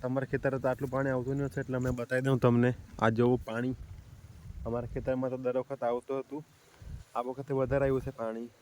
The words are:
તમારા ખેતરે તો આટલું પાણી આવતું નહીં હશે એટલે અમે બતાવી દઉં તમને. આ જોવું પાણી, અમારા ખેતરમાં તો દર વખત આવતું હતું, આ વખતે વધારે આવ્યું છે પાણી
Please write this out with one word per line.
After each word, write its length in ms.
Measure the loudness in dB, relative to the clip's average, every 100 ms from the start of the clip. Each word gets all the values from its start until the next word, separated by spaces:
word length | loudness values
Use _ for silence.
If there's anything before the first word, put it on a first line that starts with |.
તમારા 300 | 0 -2 0
ખેતરે 280 | 0 0 0
તો 80 | 0
આટલું 260 | 0 -2
પાણી 200 | 0 0
આવતું 240 | 0 0 -2
નહીં 140 | -2
હશે 100 | -4
એટલે 160 | -2 0
અમે 140 | 0
બતાવી 340 | -2 0 0 4
દઉં 120 | 4
તમને. 320 | 6 6 4 2 -8 2
આ 80 | 2 6
જોવું 280 | 4 4 0
પાણી, 300 | -4 -4 -4 -10 -16 -18 -20 -20 -18 -16 -10 -4
અમારા 280 | -4 -4
ખેતરમાં 380 | -6 -2 0 0
તો 60 | -2
દર 240 | -2 -2
વખત 220 | -2 -4
આવતું 400 | -2 -2 -2 -6
હતું, 200 | -4 -10 -12 -20 _ -20 -14 -14 -8 -6
આ 80 | -6
વખતે 240 | -6 -4
વધારે 300 | 0 2 2 2
આવ્યું 200 | 2 -2
છે 60 |
પાણી 380 | -6 -6 -6 -10 _